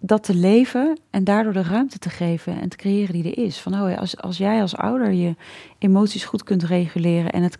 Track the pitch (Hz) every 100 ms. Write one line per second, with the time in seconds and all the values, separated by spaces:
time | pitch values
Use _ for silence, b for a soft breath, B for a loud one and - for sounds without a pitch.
0 | 190 214 214 180 185 226 254 247 294 311
1 | _ 202 190 208 220 190 170 208 269 -
2 | 175 - 170 165 - 175 180 - 196 202
3 | 202 170 165 - 220 - - 196 196 180
4 | 185 - - 175 196 220 190 - 208 254
5 | 226 185 175 165 B B B B 202 190
6 | 208 196 - 208 - 190 165 180 170 175
7 | 170 170 165 - 175